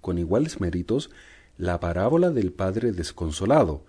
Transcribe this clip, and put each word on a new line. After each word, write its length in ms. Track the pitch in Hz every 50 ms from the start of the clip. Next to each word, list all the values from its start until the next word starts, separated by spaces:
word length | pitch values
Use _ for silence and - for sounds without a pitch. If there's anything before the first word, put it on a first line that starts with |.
con 160 | - 92 87
iguales 460 | 85 85 80 95 117 156 160 - - 98
méritos, 480 | 85 82 90 82 - 110 139 156 - - - - - - - _ _ _ -
la 200 | 92 90 87 87
parábola 520 | - 85 85 87 98 120 156 165 180 180
del 220 | 156 123 98 90 -
padre 400 | - 95 92 92 113 117 120 98
desconsolado, 920 | 87 80 - - - 90 80 78 - 95 104 143 156 117 82 76 71 -